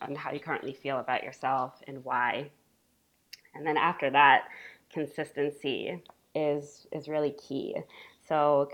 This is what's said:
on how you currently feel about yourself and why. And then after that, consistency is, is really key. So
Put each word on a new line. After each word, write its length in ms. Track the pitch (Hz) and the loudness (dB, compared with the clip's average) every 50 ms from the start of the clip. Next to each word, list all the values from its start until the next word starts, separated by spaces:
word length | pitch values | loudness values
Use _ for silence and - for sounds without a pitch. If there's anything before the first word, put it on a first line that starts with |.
on 140 | - 123 143 | -8 -8 -8
how 180 | 147 147 139 | -8 -6 -6
you 80 | 139 147 | -6 -6
currently 320 | - 160 143 - - 139 | -4 -4 -4 -4 -4 -8
feel 260 | 135 - - 139 135 127 | -10 -8 -6 -4 -4 -2
about 220 | - - 127 - | -2 -2 -2 -2
yourself 520 | - 127 - - - 131 135 131 127 127 - - - | -2 -6 -10 -4 -2 0 0 0 -2 -4 -6 -14 -16
and 160 | 139 139 131 127 | -14 -14 -12 -8
why. 420 | 127 127 123 123 120 - 127 147 143 - _ _ _ _ _ _ _ _ _ _ _ _ _ _ _ - - _ _ - | -4 0 0 2 2 0 -2 -6 -8 -14 _ _ _ _ _ _ _ _ _ _ _ _ _ _ _ -20 -20 _ _ -16
And 120 | 120 147 | -6 -4
then 100 | 160 151 | 0 2
after 320 | 151 143 170 175 - 147 135 | 2 2 2 0 0 -2 4
that, 400 | 135 143 143 139 135 - - - - - - - - _ _ _ | 6 8 10 10 8 8 4 -2 -10 -18 -20 -20 -20 _ _ _
consistency 1120 | - 165 147 143 - - 151 - - 143 143 147 143 - - 139 120 - - - 185 175 - - - _ _ _ _ | -6 -6 -6 -4 -4 -8 -8 -6 -2 -2 -2 -2 -2 -4 -4 -4 -2 -2 -4 -6 -8 -8 -12 -18 -20 _ _ _ _
is, 520 | 156 151 147 147 147 143 - - - - - | 0 0 2 0 0 -4 -8 -16 -20 -14 -10
is 160 | - 156 143 151 | -10 -8 -6 -4
really 240 | 151 151 151 143 | -2 0 0 0
key. 420 | 143 - - - 139 135 - - - - 160 - - - - - - _ _ | -2 -6 -8 -6 -6 -4 -4 -4 -6 -6 -8 -10 -16 -20 -20 -20 -20 _ _
So 420 | - 160 151 147 147 147 139 143 143 | -2 2 2 4 4 4 4 2 0